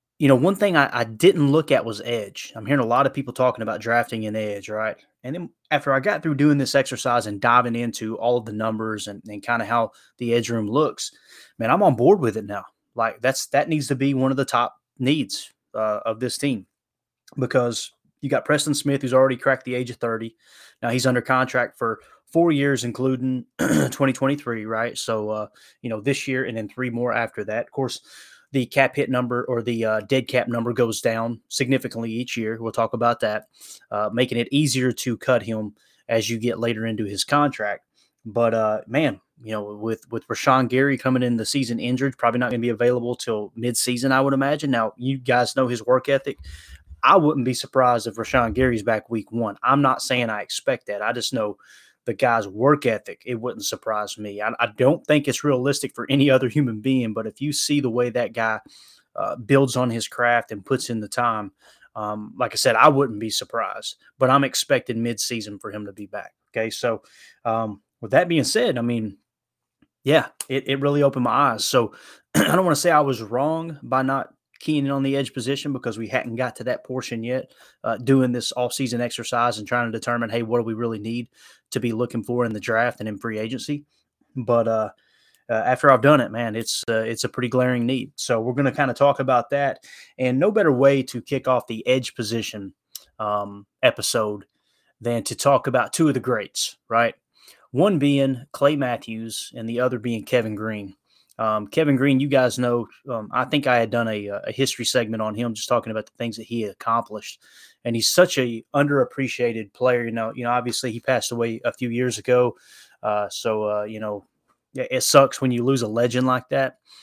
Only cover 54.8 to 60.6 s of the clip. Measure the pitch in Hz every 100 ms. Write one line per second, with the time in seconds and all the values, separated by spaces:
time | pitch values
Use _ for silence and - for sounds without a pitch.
54.8 | 131 165 - 151 143 123 139 131 131 135
55.8 | 139 - - 139 147 131 131 147 131 107
56.8 | 120 131 117 107 110 - 147 143 - 147
57.8 | 131 117 123 117 113 117 113 107 - _
58.8 | - _ _ - 98 - 110 139 135 123
59.8 | 127 117 - - 120 120 - 104